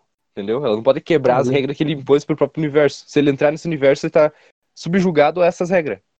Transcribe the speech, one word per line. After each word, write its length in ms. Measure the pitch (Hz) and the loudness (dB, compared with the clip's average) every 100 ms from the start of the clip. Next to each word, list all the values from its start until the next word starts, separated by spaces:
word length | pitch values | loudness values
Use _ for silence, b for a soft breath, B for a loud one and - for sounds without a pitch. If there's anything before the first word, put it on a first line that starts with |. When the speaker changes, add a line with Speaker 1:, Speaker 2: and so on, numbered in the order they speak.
| _ _ _ | _ _ _
Speaker 1:
entendeu? 340 | - 101 123 | -12 -6 -4
Ela 120 | 139 107 | -2 0
não 60 | |
pode 180 | 117 135 | 0 0
quebrar 380 | - 156 127 123 | 0 0 2 0
as 100 | 127 | 0
Speaker 2:
Uhum. 40 | |
Speaker 1:
regras 220 | 135 135 147 | -2 -2 -4
que 60 | |
ele 100 | 156 | -4
impôs 300 | 147 131 143 | -4 0 0
pro 120 | - 151 | 0 -4
próprio 260 | 139 - | -2 -2
universo. 420 | 156 143 143 - - | -2 2 0 -2 -4
Se 100 | 147 | 0
ele 120 | 143 | 0
entrar 200 | - 147 | 2 -2
nesse 160 | 160 170 | -2 -6
universo, 400 | 151 135 147 165 | 0 0 0 0
ele 60 | |
tá 200 | 165 151 b b _ _ - | 2 0 b b _ _ -12
subjugado 640 | 165 190 185 147 143 170 | -4 0 0 2 2 2
a 40 | 175 | 0
essas 240 | - 175 | 0 -2
regras. 280 | 185 147 98 _ | -2 -2 -8 _